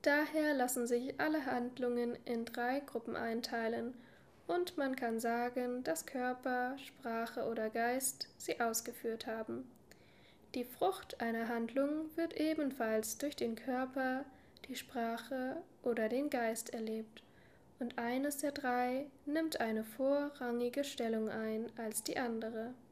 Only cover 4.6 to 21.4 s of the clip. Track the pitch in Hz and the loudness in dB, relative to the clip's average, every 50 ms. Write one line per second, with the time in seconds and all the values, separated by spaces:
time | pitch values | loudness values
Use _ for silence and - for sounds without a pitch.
4.6 | 359 359 - - 277 262 262 262 254 233 226 226 226 233 233 233 240 247 247 254 | 2 0 0 0 0 0 0 0 0 0 0 2 2 2 2 2 0 0 0 0
5.6 | 247 247 247 247 254 311 330 - - - - 262 247 254 247 254 - 262 247 247 | 0 0 -2 -2 0 0 -2 -2 -2 -6 -4 -2 0 0 -2 -2 -2 0 0 2
6.6 | 247 247 269 277 277 - - - - 233 226 226 226 226 - 240 220 226 233 233 | 0 0 -2 -6 -10 -14 -16 -8 -4 -2 -2 -2 -2 -2 -2 -2 0 0 0 0
7.6 | 220 220 220 233 233 240 247 262 262 - - - - - - - - - - - | 0 0 2 2 2 2 2 2 0 0 -2 -2 -10 -10 -10 -8 -4 -4 0 2
8.6 | 240 233 220 226 - - 233 - - 233 226 226 - 254 220 226 220 - 233 247 | 2 2 2 0 -2 -4 -8 -4 -4 -4 -4 -2 -4 -4 -4 -4 -4 -4 -4 -6
9.6 | 262 - - - - - - - - - - - - - - - - - - 254 | -6 -10 -16 -20 -20 -20 -20 -20 -20 -20 -20 -20 -20 -20 -20 -20 -18 -8 -6 -6
10.6 | 240 254 - - - 381 381 - - - - - 233 226 226 226 233 226 240 233 | -6 -6 -2 2 2 2 2 0 -8 -12 -6 -2 -2 0 0 0 0 0 0 0
11.6 | 233 226 - 269 277 285 302 311 311 311 - 330 330 330 - - 302 311 320 311 | 0 0 2 2 2 4 2 0 -2 -4 0 0 0 0 2 2 2 4 4 4
12.6 | 294 269 262 - 233 220 220 220 220 - - - 277 294 285 - 240 233 226 - | 2 0 2 0 0 2 2 2 2 0 -2 -2 -2 -2 0 0 0 0 0 -2
13.6 | - 269 247 254 262 254 262 277 262 254 254 262 285 - - - - - - - | -2 -2 0 0 0 0 0 0 2 2 0 0 -2 -6 -12 -20 -20 -20 -20 -18
14.6 | - - 254 - - - - 240 233 226 233 240 - - 277 262 254 262 277 330 | -12 -10 -8 -8 -8 -6 -2 -2 0 0 -2 -4 -4 -4 -2 -2 0 -2 -2 -4
15.6 | - - - - - 247 233 233 220 214 226 262 294 294 277 247 233 226 226 226 | -8 -12 -18 -2 0 2 2 4 2 2 2 2 2 2 2 2 2 2 0 0
16.6 | - - - 233 220 220 220 220 220 - - - - - - - - - - - | -4 -4 -4 -4 -2 -2 -2 -4 -6 -8 -14 -20 -20 -20 -20 -20 -20 -20 -20 -20
17.6 | - - - - 254 240 - - 233 233 247 262 277 294 285 - - 285 285 285 | -20 -20 -8 -6 -6 -4 -2 -2 0 0 2 2 0 0 0 0 -2 -2 -2 0
18.6 | 277 254 247 247 247 247 254 262 294 285 - - - 294 294 320 320 320 - - | 0 2 2 4 2 2 0 -2 -4 -6 -12 -10 -4 0 0 2 2 2 0 0
19.6 | 226 226 220 220 220 220 - - 262 269 285 285 285 285 285 - 254 240 240 240 | 0 2 2 0 -2 -4 -4 0 2 4 4 4 2 0 -4 -4 -2 0 0 0
20.6 | 240 240 240 277 285 277 - - 240 226 220 220 220 214 - 220 | 0 0 0 0 -2 -2 -2 -2 0 2 2 2 0 0 -2 -2